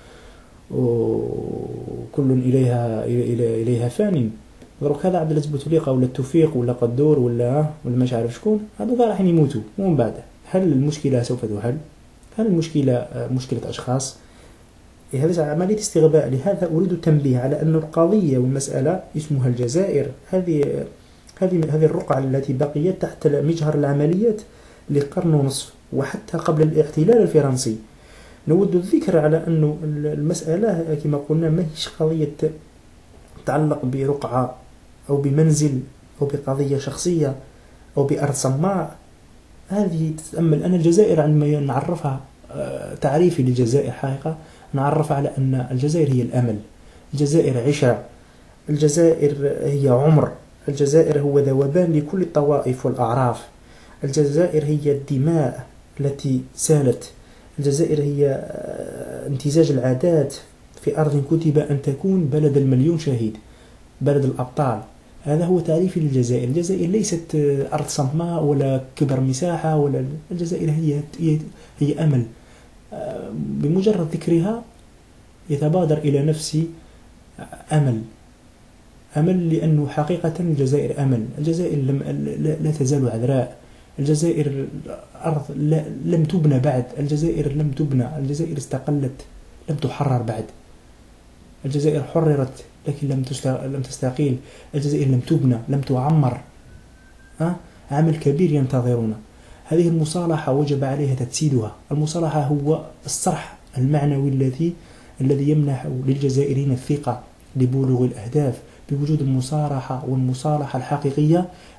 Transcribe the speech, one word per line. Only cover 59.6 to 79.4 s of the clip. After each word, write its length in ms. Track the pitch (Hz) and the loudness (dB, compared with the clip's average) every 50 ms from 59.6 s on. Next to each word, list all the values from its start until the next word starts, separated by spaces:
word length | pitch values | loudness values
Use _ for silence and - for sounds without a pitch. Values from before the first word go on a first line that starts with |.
| 156 143 | 4 4
العادات 640 | 139 127 123 131 127 127 - 175 170 156 135 139 - - - - - - - - - - | 4 2 2 0 0 2 2 2 4 4 2 0 -4 -10 -18 -20 -20 -20 -20 -20 -16 -8
في 200 | - - - - | -6 -4 0 0
أرض 240 | 156 147 139 143 135 - | 0 2 2 0 0 2
كتب 280 | 160 160 160 160 139 151 | 0 0 2 2 2 2
أن 240 | 147 147 143 135 - | 2 2 0 -2 -2
تكون 420 | 143 135 - - 190 190 185 165 | -2 -4 -2 0 0 2 2 2
بلد 320 | 135 131 151 156 147 127 | 2 0 2 2 2 2
المليون 420 | 143 139 135 131 127 135 165 170 151 | 2 4 4 4 4 4 2 2 0
شهيد، 380 | - 147 127 117 113 107 107 - - - - - - - - - - - - - | -2 -2 -2 -2 -2 -4 -6 -8 -16 -20 -20 -20 -20 -20 -20 -20 -20 -20 -10 -4
بلد 240 | 131 143 143 143 131 | 0 2 2 2 2
الأبطال. 560 | 127 - - 123 123 - 156 147 131 110 107 - - - - - - - - - | 0 -2 -2 -6 -6 -2 -2 -2 -2 -2 -4 -6 -12 -20 -20 -20 -20 -20 -12 -4
هذا 200 | 143 147 156 170 | -2 0 0 2
هو 160 | 170 185 175 | 2 2 2
تعريفي 400 | 165 170 156 165 185 185 - 180 | 2 2 2 2 2 0 0 0
للجزائر. 480 | 156 143 131 131 123 117 123 120 123 120 | -2 0 2 0 2 2 0 0 0 -2
الجزائر 400 | 139 175 175 175 190 175 175 170 | -2 -2 -2 -2 -2 -2 0 0
ليست، 460 | 196 220 196 - 175 165 165 - - | 0 0 0 0 -4 -6 -6 -4 -2
آه، 400 | 151 147 143 143 139 139 - - | 0 2 2 2 0 -2 -2 -4
أرض 120 | 147 143 | -4 -4
صماء 560 | - - - 143 131 147 165 170 170 170 165 156 | -4 -2 -2 -2 -2 0 -2 -2 -2 -2 0 0
ولا 380 | 143 147 139 139 135 135 131 - - - | 2 2 2 2 0 0 -2 -4 -6 -4
كبر 240 | - 151 131 135 131 | -2 -2 0 0 0
مساحة 560 | 131 131 131 131 185 175 170 - - 156 156 | 0 0 0 0 -2 -2 -2 -2 -2 0 0
ولا، 280 | 151 147 143 131 131 131 135 147 156 - - | 2 2 2 0 -2 -4 -4 -8 -10 -10 -8
الجزائر 400 | 190 170 175 165 180 - - 156 | -8 -6 -4 -4 -4 -2 -2 -2
هي، 300 | 151 160 165 151 143 147 151 - - - | -2 0 0 0 -2 -2 -4 -8 -8 -4
هي، 180 | 165 160 151 156 - - - - - - - - | 0 0 0 0 -2 -6 -16 -20 -20 -14 -6 -2
هي 240 | 143 143 151 - 160 | -2 -2 0 0 2
أمل. 200 | 151 135 123 113 - - - - - - - - - - - - - - | 2 2 2 0 -2 -6 -18 -20 -20 -20 -20 -20 -20 -20 -20 -20 -18 -14
آه، 380 | - - - - - - - - | -12 -10 -10 -10 -10 -10 -10 -8
بمجرد 720 | 156 143 139 139 143 143 143 165 190 190 220 214 180 165 156 160 | -8 -6 -6 -4 -2 0 0 0 2 2 2 2 2 0 -4 -4
ذكرها 500 | 156 - 170 170 165 170 208 226 233 233 - - - - - - - - - - - - - - - - - | -4 -2 2 2 2 2 0 -2 -6 -8 -14 -20 -20 -20 -20 -20 -20 -20 -20 -20 -20 -20 -20 -20 -16 -8 -4
يتبادر 480 | 147 131 151 151 165 185 175 151 151 147 | -4 0 0 2 2 2 2 2 2 0
إلى 240 | 156 147 135 139 143 | 2 2 2 2 2
نفسي 440 | 156 156 - - - 151 156 165 - - - - - - - - - - - - - - - - - - - - - 156 | 2 0 -2 -2 -4 -2 -2 -2 -2 -4 -12 -20 -20 -20 -20 -20 -20 -20 -20 -20 -20 -20 -20 -20 -20 -20 -18 -8 -2 0
أمل، 280 | 151 139 131 117 110 - - - - - - - - - - - _ - - - - - - - - - - - | 2 2 2 0 -2 -4 -8 -16 -20 -20 -20 -20 -20 -20 -20 -20 _ -20 -20 -20 -20 -20 -20 -20 -20 -16 -8 -2
أمل، 380 | 151 156 180 185 180 | 0 2 2 2 2